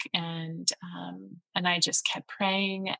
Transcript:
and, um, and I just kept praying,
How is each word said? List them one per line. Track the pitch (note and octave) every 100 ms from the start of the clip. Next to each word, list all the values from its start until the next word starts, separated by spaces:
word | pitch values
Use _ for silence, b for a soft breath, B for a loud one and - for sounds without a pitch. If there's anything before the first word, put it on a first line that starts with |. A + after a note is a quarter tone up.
| -
and, | F3+ E3 E3 E3 E3 F3+ -
um, | F3+ F3 F3 F3+ G3 F3+ -
and | F#3+ F3+
I | F3
just | - - -
kept | - -
praying, | - G3 F#3+ G3 F#3+ F#3+